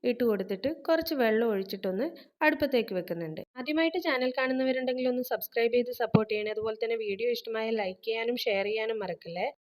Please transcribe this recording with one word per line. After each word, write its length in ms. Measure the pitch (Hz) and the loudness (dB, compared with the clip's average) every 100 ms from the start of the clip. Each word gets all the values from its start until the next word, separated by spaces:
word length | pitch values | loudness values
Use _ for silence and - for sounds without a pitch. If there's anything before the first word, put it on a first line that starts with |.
| 247 | 0
ഇട്ട് 140 | 240 240 | 2 2
കൊടുത്തിട്ട് 420 | 208 190 196 269 330 - | 2 0 -2 -2 -4 2
കുറച്ച് 280 | 330 330 294 | 2 2 2
വെള്ളം 260 | 226 220 233 | 4 4 4
ഒഴിച്ചിട്ടൊന്ന് 540 | 202 190 196 190 190 294 - - _ | 0 -2 -4 -2 -2 -2 -6 -20 _
അടുപ്പത്തേക്ക് 480 | 302 - 285 262 220 185 | 2 4 2 2 0 -4
വെക്കുന്നുണ്ട്. 440 | 180 170 165 156 - 247 | -4 -6 -6 -8 -12 -12
ആദ്യമായിട്ട് 400 | 247 302 330 349 339 | -2 2 2 2 0
ചാനൽ 240 | 262 254 254 | 2 0 0
കാണുന്നവരുണ്ടെങ്കിൽ 680 | 262 262 262 262 254 254 254 | 0 2 2 2 0 0 0
ഒന്ന് 100 | 247 247 | 0 -2
സബ്സ്ക്രൈബ് 420 | 214 - - 233 240 | -4 -2 0 4 4
ചെയ്ത് 160 | 247 247 | 0 -2
സപ്പോർട്ട് 300 | 226 220 214 | 2 4 4
ചെയ്യണേ. 180 | 214 208 | -2 -2
അതുപോലെ 220 | 214 214 220 | -4 -4 -2
തന്നെ 140 | 226 226 | -2 -2
വീഡിയോ 240 | 214 190 240 233 | -2 -2 -2 -2
ഇഷ്ടമായ 340 | - 220 220 226 | -4 -4 -2 -2
ലൈക്ക് 240 | 196 190 - | -2 -6 -6
ചെയ്യാനും 300 | 226 233 247 | -2 -2 -2
ഷെയർ 220 | 240 196 196 | 0 0 0
ചെയ്യാനും 280 | 220 220 220 | -2 -2 -4
മറക്കല്ലേ. 440 | 190 165 175 170 226 - | -4 -8 -8 -4 -4 -6